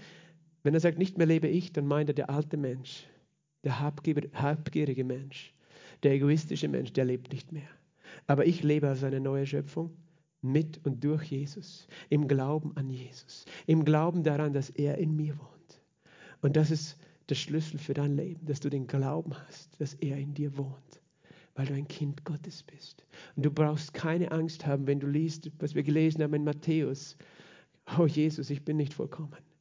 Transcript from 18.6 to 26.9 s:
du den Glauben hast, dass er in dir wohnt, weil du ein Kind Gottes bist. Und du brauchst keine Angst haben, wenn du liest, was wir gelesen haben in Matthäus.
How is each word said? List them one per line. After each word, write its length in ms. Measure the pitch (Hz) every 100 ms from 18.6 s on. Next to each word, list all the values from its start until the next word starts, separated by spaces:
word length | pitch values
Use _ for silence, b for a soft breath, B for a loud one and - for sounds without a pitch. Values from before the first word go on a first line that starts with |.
du 80 | 139
den 200 | 139 123
Glauben 460 | 139 135 160 165 131 -
hast, 340 | - - -
dass 140 | 139
er 220 | - 139 139
in 180 | 143
dir 220 | 143 143 139
wohnt, 460 | 135 131 - - _ b b b b
weil 120 | - 135
du 80 |
ein 140 | 139 143
Kind 360 | - 143 -
Gottes 400 | - 147 185 -
bist. 420 | - - - - B B B -
Und 100 | 147
du 40 |
brauchst 440 | 156 151 151 -
keine 380 | - 160 170 175
Angst 340 | 160 160 160 147
haben, 200 | 143 139
wenn 140 | 143
du 60 | 139
liest, 440 | 147 160 - 156 -
was 140 | 147
wir 100 | 147
gelesen 380 | 143 151 160 156
haben 120 | 147
in 100 | 147
Matthäus. 720 | 147 147 165 160 131